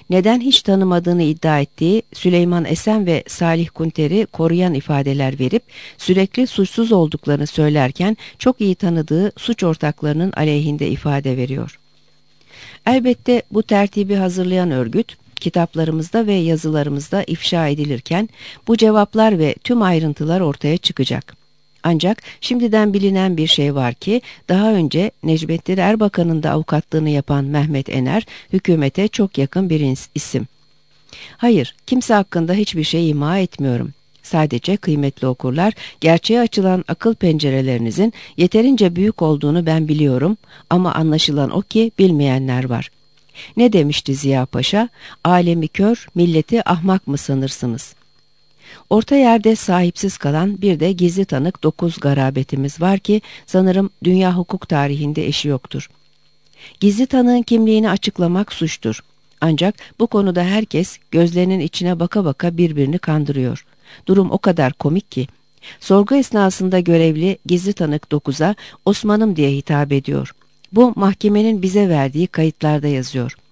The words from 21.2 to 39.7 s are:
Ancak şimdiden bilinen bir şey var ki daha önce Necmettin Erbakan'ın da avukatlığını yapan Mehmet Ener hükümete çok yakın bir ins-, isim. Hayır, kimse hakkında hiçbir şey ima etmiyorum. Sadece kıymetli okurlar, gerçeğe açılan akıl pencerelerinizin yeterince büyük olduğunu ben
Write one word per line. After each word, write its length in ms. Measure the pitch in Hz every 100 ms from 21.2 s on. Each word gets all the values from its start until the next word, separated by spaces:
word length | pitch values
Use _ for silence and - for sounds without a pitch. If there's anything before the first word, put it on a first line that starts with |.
| - - _ _ _ _
Ancak 400 | 165 165 175 220 - -
şimdiden 540 | - 247 233 220 214
bilinen 420 | 196 196 190 190 165
bir 100 | 160
şey 280 | - 143
var 200 | 139 123
ki 280 | 131 - 240 - - -
daha 240 | 185 220
önce 380 | 202 151 156 208 -
Necmettin 540 | 156 160 160 165 - 190
Erbakan'ın 680 | 185 220 208 - 170 160
da 80 | 156
avukatlığını 600 | 156 160 156 - 160 156
yapan 340 | 147 - 143
Mehmet 440 | 139 147 151 139 -
Ener 380 | 131 127 202 - - -
hükümete 560 | 190 - 160 139 - 208
çok 300 | - 196 -
yakın 320 | 139 180 190
bir 100 | 156
ins-, 280 | 139 131 -
isim. 320 | 143 - 139 139 _ _ _ _ _ _ - - -
Hayır, 380 | 240 202 120 - -
kimse 280 | 254 -
hakkında 400 | 208 190 170 165
hiçbir 300 | 196 208 165
şey 260 | 156 165 165
ima 280 | 147 147 190
etmiyorum. 540 | 180 - 139 120 135 - _ _
Sadece 540 | - 165 151 120 - 202
kıymetli 500 | - 180 139 - 131
okurlar, 460 | 123 131 143 202 - - -
gerçeğe 400 | 160 165 - 233
açılan 440 | 233 - 190 185 -
akıl 260 | 170 226
pencerelerinizin 1000 | 226 180 156 147 135 131 120 117 104 220 - - -
yeterince 600 | 180 214 247 254 190 170
büyük 260 | 208 -
olduğunu 440 | 160 147 147 170
ben 220 | 165